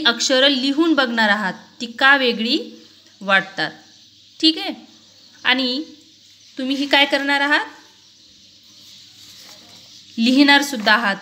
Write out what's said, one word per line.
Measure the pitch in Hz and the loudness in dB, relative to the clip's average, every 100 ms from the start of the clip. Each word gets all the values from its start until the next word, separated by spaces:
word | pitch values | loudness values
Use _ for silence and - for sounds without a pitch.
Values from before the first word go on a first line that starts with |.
| 311 | 2
अक्षरं | 233 - 262 277 | 0 0 2 2
लिहून | 277 269 277 339 | 2 -2 0 2
बघणार | 285 262 233 214 | 2 0 0 0
आहात, | 208 214 214 - - | 0 -2 -8 -14 -14
ती | 233 233 | -12 0
का | 269 277 | 2 4
वेगळी | 254 202 226 302 480 - - _ _ - | 2 -2 -2 -4 -6 -18 -20 _ _ -12
वाटतात. | 196 190 185 - 156 - - _ - _ _ - | -2 -2 -2 -6 -8 -8 -20 _ -20 _ _ -2
ठीक | 320 330 | 0 0
आहे, | 392 262 - - _ - - - | -4 -10 -14 -20 _ -20 -20 -8
आणि | 247 254 254 254 320 - _ _ _ _ _ - | -2 0 -2 -6 -10 -16 _ _ _ _ _ -10
तुम्ही | 262 269 | -6 -4
ही | 277 | -2
काय | 285 | 0
करणार | 285 285 277 285 | 2 0 -2 -2
आहात? | 285 302 - - - _ _ _ _ - _ _ - - - - - - - - - - - - - - - - | 0 -2 -4 -14 -20 _ _ _ _ -20 _ _ -20 -20 -20 -20 -20 -20 -20 -20 -20 -20 -20 -20 -20 -20 -14 -2
लिहिणार | 233 262 285 285 | 2 4 6 4
सुद्धा | 285 247 208 | 2 -4 0
आहात. | 214 226 190 | 2 0 -4